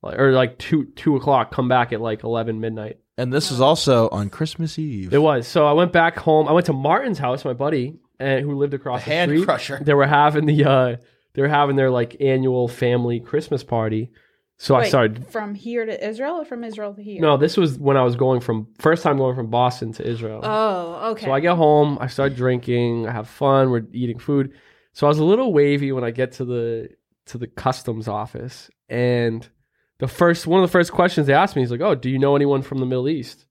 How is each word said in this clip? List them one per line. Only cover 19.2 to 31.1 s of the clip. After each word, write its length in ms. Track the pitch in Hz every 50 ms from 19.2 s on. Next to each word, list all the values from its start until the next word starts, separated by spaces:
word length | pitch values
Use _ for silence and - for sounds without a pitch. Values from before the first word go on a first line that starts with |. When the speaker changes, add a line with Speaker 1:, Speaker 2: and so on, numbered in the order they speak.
| 135 131 123
Speaker 1:
from 140 | 131 120 110
Boston 440 | 113 120 123 123 123 - 120 113 110
to 120 | - -
Israel. 340 | - 117 113 117 110 110 107
Speaker 3:
Oh, 680 | - 214 220 214 220 220 190 180 170 170 170 165 - 226
okay. 120 | 220 214 220
Speaker 1:
So 60 | 165
I 80 | 135 139
get 160 | 156 180 175
home, 400 | 170 160 151 151 147 147 147 143 -
I 100 | 127 120
start 280 | - - 139 139 135
drinking, 680 | 123 123 127 127 123 123 - 123 120 120 120 117 117 113 110
I 40 |
have 140 | 120 113 110
fun, 440 | - - - 143 139 135 135 135 131
we're 160 | 123 117 110 - -
eating 240 | 120 123 120 113 120
food. 340 | - - 143 139 135 139 - _ _ _ _ _ _ _
So 140 | _ - 143
I 20 | 147
was 100 | 151 151
a 60 | 156
little 300 | 165 202 233 262 240 180
wavy 380 | 147 143 143 143 143 143 135
when 120 | 135 131 123
I 60 | 117
get 220 | 113 123 131 123
to 120 | 123 - 131
the, 460 | 123 123 120 117 117 113 113 113 - - _ _ _ _ _ _
to 120 | - - 120
the 80 | 120
customs 600 | 113 _ - - 135 127 - - - 113 110 107
office, 640 | 110 101 107 107 - - - - 131 - - - _ _ _ _ _
and 580 | 123 123 123 123 123 120 117 117 113 113 123 - _ _ _ _ _ _ _ _ _ _
the 100 | - 123
first, 380 | - - 175 175 170 170 -
one 160 | 165 170 190
of 60 | 185 175
the 40 |
first 200 | - 180 170 -
questions 340 | - - 175 180